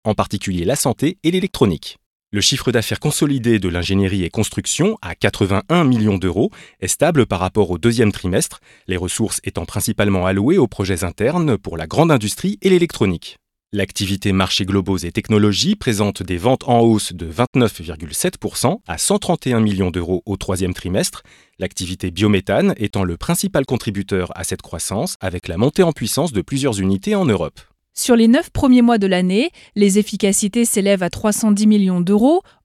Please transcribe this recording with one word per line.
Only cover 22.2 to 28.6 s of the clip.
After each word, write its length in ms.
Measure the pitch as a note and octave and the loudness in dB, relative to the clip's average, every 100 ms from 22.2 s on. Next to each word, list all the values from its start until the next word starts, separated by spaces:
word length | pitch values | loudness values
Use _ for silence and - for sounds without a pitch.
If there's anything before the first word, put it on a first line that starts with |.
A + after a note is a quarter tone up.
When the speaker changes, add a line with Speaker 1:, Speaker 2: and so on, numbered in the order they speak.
| G#2 G2 F#2 G#2+ G3 - | 2 2 0 0 0 -2
Speaker 1:
étant 260 | G#2 G2+ | -4 -4
le 120 | F#2 - | -4 -4
principal 520 | - E3+ G3 D#3 C3+ | -4 -2 -2 -2 -2
contributeur 680 | B2 - G2+ F#2+ G2 F2 - | -4 -4 -6 -4 -4 -4 -8
à 80 | |
cette 200 | E2+ F#2 | -8 -10
croissance 540 | - E2 - F#2+ F3+ - | -10 -10 -6 -4 -6 -6
avec 260 | F#2+ F2 - | -6 -6 -6
la 100 | E2+ | -2
montée 260 | C3 - | 0 2
en 80 | F3 | 0
puissance 420 | - G3+ - E3 | 0 -4 -2 -2
de 80 | G#2 | -2
plusieurs 380 | - C#3 C#3 G2+ | -4 -2 -2 0
unités 340 | F#2+ G2 G#3 | 0 0 0
en 120 | G3+ E3+ | 0 2
Europe. 340 | F#2+ D2+ - - _ _ | 0 -2 -8 -20 _ _
Speaker 2:
Sur 220 | - - A#3 | -4 2 6
les 120 | A3+ | 6
neuf 220 | C4+ - | 4 2
premiers 320 | - | 0